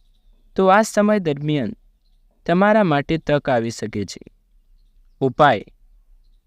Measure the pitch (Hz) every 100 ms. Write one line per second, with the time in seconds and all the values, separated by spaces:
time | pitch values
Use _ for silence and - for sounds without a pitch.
0 | _ _ _ _ _ - 190 196 220 -
1 | 208 214 165 143 147 151 107 - _ _
2 | _ _ _ _ - 175 202 220 190 143
3 | 139 160 - 147 - 123 117 - 110 107
4 | 98 - - _ _ _ _ _ _ _
5 | _ - 135 - 147 107 - _ _ _
6 | _ _ _ _